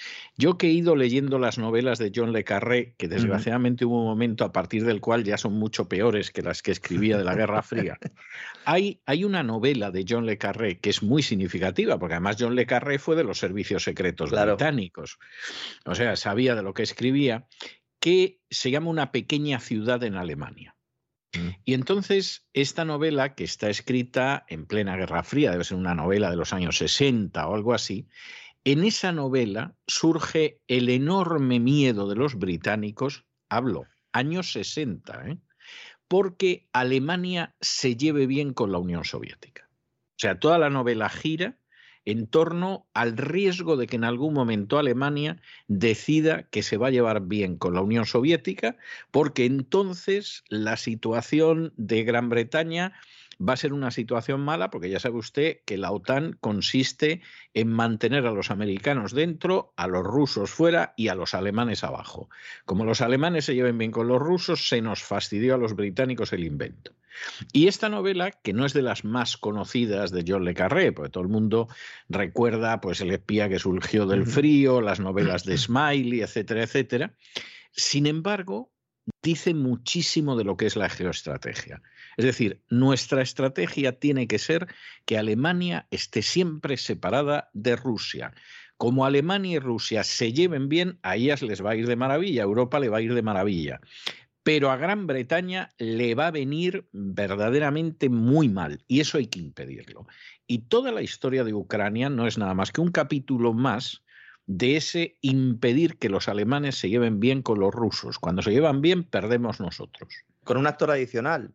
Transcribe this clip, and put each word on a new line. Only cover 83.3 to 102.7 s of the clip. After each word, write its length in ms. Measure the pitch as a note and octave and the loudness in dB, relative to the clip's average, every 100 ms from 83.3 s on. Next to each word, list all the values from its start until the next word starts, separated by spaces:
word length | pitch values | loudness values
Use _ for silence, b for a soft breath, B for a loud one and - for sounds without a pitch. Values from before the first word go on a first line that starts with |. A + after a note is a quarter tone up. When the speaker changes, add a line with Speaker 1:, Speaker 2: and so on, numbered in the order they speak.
| - C3+ C3+ E3+ - C3 B2 | 0 -2 0 -4 -2 -2 0
Speaker 1:
tiene 280 | D3 C3+ A2+ | 0 0 0
que 120 | G#2+ | -2
ser 280 | - E3 F3+ B B B | 0 -2 -2 B B B
que 140 | - G#2+ | -4 -2
Alemania 680 | A2 G#2+ D#3 F3 F3 - - | 0 0 2 0 -2 -4 -6
esté 320 | - - - | -8 -6 -4
siempre 540 | - F3 F3+ D#3 C#3+ C3 | -2 0 0 -2 -4 -4
separada 760 | - F#2 F2+ B2 C#3+ D3 - | -4 -4 -2 0 0 -2 -4
de 240 | G#2 A#2+ A#2+ | -4 0 0
Rusia. 560 | B2+ G#2+ - - - - B B B B | 0 -4 -6 -10 -12 -14 B B B B
Como 280 | A2+ C3 | 0 2
Alemania 520 | C3 C#3+ D#3+ G3+ F#3+ D#3+ | 4 4 2 0 0 -2
y 20 | |
Rusia 460 | C3+ A2+ - A2 | -2 -4 -2 -2
se 280 | G2 - A#2 | -2 -2 0
lleven 360 | B2+ F3+ D3 C#3 | 2 2 2 0
bien, 300 | E3 F3+ F3+ | 0 0 -4
a 140 | - G#2 | -4 0
ellas 260 | C3 C#3+ | 2 0
les 200 | A#2+ G2 | -2 -4
va 60 | G2+ | -2
a 60 | A2+ | 0
ir 100 | A#2+ | 0
de 100 | A#2 | 0
maravilla, 460 | C3 D3 G3 B2+ | 0 0 0 0
a 20 | |
Europa 360 | G2+ A2 B2 D3 | 2 2 2 0
le 80 | B2+ | 0
va 100 | A2 | 0
a 40 | |
ir 120 | A2+ | 0
de 80 | A#2+ | 0
maravilla. 580 | A2 F#2+ G2+ F2+ C#2+ A#1+ - B B B B _ | 0 0 0 0 -4 -8 -16 B B B B _
Pero 280 | - D3+ C#3 | 0 2 4
a 60 | C3 | 2
Gran 300 | E3 G#3 F3+ | 0 -2 -2
Bretaña 600 | C3 B2 E3 F3+ F#3 - - | -4 0 -2 -2 -6 -8 -8
le 380 | A2+ A2+ A#2+ | -4 0 0
va 140 | A#2 E3 | 2 0
a 20 | |
venir 560 | D#3 C3+ D3+ F3+ F#3 - | 0 -2 -2 -2 -4 -8
verdaderamente 1160 | G2 G2 F#2+ G2+ G2+ G#2+ C#3 D3 D3+ E3 D#3+ C#3 | -10 -6 -4 -2 0 2 2 2 0 -2 0 0
muy 400 | A#2 A#2 D#3 C#3 | 2 4 4 4
mal, 340 | F#2+ D#2 C#2+ - | 2 -2 -6 0
y 120 | C#3+ | 2
eso 180 | D3 D#3 | 2 0
hay 80 | A#2+ | -2
que 120 | F#2 | -6
impedirlo. 680 | D2+ C2+ C2 C2+ - - - B B B - | -10 -12 -14 -14 -16 -20 -20 B B B -6
Y 140 | A#2+ | -6
toda 320 | A#2 A#3 C4 | 0 0 2
la 100 | A3 | -2
historia 420 | - - C3+ C3 | -6 -4 -2 0
de 80 | A2+ | 0
Ucrania 560 | G#2 F#2 G#2+ G2+ A2 C3+ | -2 -2 -2 0 0 -2
no 180 | C3 A#2 | 0 0
es 120 | A2 | 0
nada 160 | G2 | -2
más 180 | F#2+ G2 | 0 -2